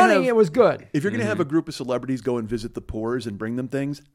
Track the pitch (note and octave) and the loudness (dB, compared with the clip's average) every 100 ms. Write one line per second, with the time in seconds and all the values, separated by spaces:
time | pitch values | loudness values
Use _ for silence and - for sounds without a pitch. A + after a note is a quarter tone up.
0 | F4+ D4+ B3+ A3+ F#3+ G3 G3 B2+ - D3+ | 6 6 2 2 4 4 4 2 -4 -4
1 | F#3 A3+ G#3+ G#3 D3 D#3+ D#3 - B2 B2 | -2 -2 -2 -2 0 -2 -2 -6 -4 -4
2 | B2 C3 B2+ A#2+ G#2+ A#2 A2+ - - A2 | -2 -4 -2 -4 -2 -6 -6 -10 -10 -6
3 | A2+ B2 A2+ G2 A2 B2 B2+ C#3 C#3 C#3+ | -4 -4 -6 -6 -6 -6 -4 -4 -4 -8
4 | _ | _